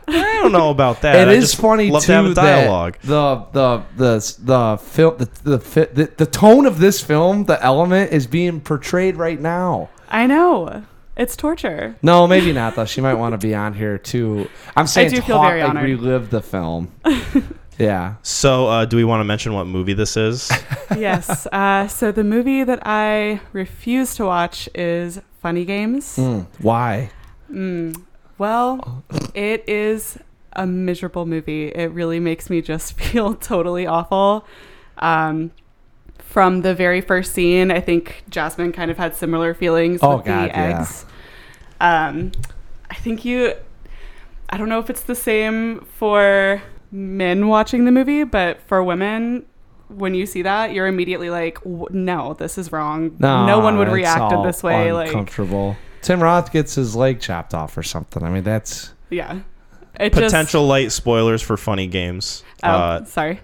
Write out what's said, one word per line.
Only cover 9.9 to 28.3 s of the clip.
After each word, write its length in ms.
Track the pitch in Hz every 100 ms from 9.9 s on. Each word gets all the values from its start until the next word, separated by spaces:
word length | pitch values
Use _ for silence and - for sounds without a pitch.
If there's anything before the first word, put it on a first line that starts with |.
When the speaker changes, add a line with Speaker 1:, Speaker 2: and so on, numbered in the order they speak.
| - -
Speaker 3:
I 160 | 214 247
know. 560 | 294 359 247 160 208 208 - - -
It's 180 | 240 -
torture. 640 | 302 330 226 151 - 226
Speaker 2:
No, 260 | 151 175 175
maybe 260 | 185 175
not, 240 | 135 113 113
though. 80 | 110
She 160 | -
might 140 | 135 120
wanna 220 | 117 110
be 160 | 110
on 200 | 104 104
here, 240 | 104 107 101
too. 500 | - 120 113 104 98 - - -
I'm 60 |
Speaker 3:
I 20 | 156
Speaker 2:
saying 240 | 285 254
Speaker 3:
do 80 | 254
feel 180 | 247 226
Speaker 2:
talk, 140 | 151
Speaker 3:
very 100 | 165
Speaker 2:
like, 100 | 151
Speaker 3:
honored. 120 | 151
Speaker 2:
relive 460 | 139 127 123 127 107
the 120 | 113
film. 520 | - 95 80 82 87 -
Speaker 3:
<laughs> 540 | 320 254 - 277 - - - -
Speaker 2:
Yeah. 380 | 110 95 90 110
Speaker 1:
So, 440 | - - 139 127 123
uh, 160 | 113 113
do 100 | 117
we 60 | 113
wanna 180 | 113 104
mention 280 | 104 113
what 120 | 101 90
movie 240 | 92 92
this 220 | 98 107 113
is? 320 | 110 123 - 127 -
Speaker 2:
<laughs> 240 | 135 - 214
Speaker 3:
Yes. 480 | 208 180 - 170 -
Uh, 400 | 196 196 196 202
so 240 | - 220
the 100 | 208
movie 400 | 208 226 247 269
that 160 | 254 247 -
I 560 | 214 214 214 214 208 -
refuse 640 | 196 185 - 233 254 254 -
to 100 | 196
watch 420 | 175 175 - -
is 460 | 180 175 170 175 185 - _
Funny 240 | 170 175 175
Games. 500 | 202 214 262 277 -
Speaker 2:
Mm, 280 | 131 110 87 -
why? 480 | 107 117 120 104 110 - - - -
Speaker 3:
Mm, 500 | 196 190 175 165 165 - - -